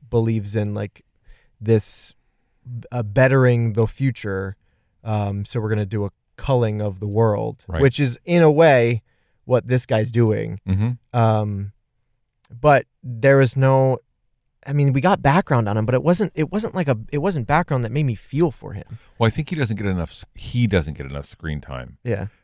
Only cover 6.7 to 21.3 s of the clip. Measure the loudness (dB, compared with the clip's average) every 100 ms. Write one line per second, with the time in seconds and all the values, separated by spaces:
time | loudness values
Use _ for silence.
6.7 | -2 -4 -6 -4 2 2 2 -4 -8 -8
7.7 | 2 2 2 -2 -4 0 4 6 6 6
8.7 | 6 4 0 -6 _ _ _ -2 -2 2
9.7 | -2 0 0 0 2 2 0 -4 -8 -4
10.7 | -2 -2 -4 _ 0 2 2 -2 -6 -10
11.7 | -14 _ _ _ _ _ _ _ -2 4
12.7 | 4 2 _ -12 0 4 6 4 2 2
13.7 | 4 2 0 -6 _ _ _ _ _ -4
14.7 | 0 2 2 2 2 2 2 2 0 2
15.7 | 0 0 0 2 0 -2 -4 -4 -4 -4
16.7 | -4 -2 -2 -4 -4 -2 -4 0 0 0
17.7 | -2 -2 -2 -2 -4 -6 -2 -2 -2 -12
18.7 | -14 -14 -18 _ -2 0 0 -4 -4 -4
19.7 | -2 -2 -4 -4 -10 -20 -16 -6 -2 2
20.7 | 2 0 -6 -12 -12 -14